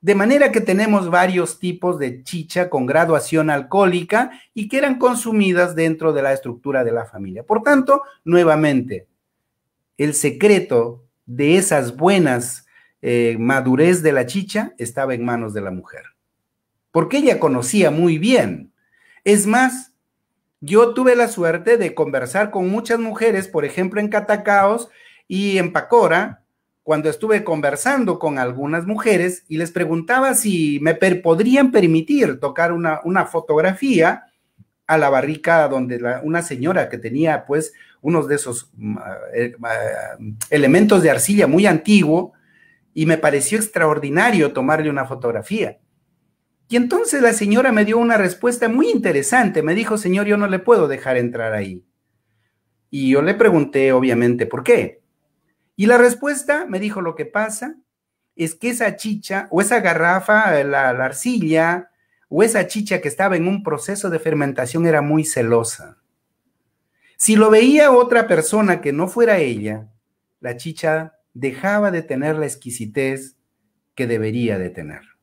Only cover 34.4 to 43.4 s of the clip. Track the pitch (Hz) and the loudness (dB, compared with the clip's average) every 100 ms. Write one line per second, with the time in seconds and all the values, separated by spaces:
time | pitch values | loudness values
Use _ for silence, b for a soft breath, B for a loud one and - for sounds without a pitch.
34.4 | _ _ _ _ - 156 143 135 139 156 | _ _ _ _ -2 2 2 2 0 -4
35.4 | - 165 151 135 127 123 120 127 151 170 | 2 2 2 0 -4 -4 -6 -6 -4 -4
36.4 | 170 131 139 185 131 113 113 139 160 147 | -4 -6 -2 -2 -2 -6 -8 -2 0 -2
37.4 | - 143 156 b b b 143 170 135 143 | -2 -4 -4 b b b -2 -2 0 -4
38.4 | 135 117 - 113 107 107 - 95 - 117 | -4 -10 -14 -12 -8 -8 -10 -14 -8 -4
39.4 | 120 120 117 113 110 - - - 107 107 | -4 -6 -6 -6 -4 -8 -10 -14 -14 -12
40.4 | - 151 135 165 214 208 165 123 - 208 | -2 2 4 6 6 6 4 2 2 2
41.4 | 156 156 202 175 - 208 156 160 180 b | 4 4 4 2 4 4 4 0 -2 b
42.4 | b b b b b - 156 160 160 143 | b b b b b -4 0 2 2 0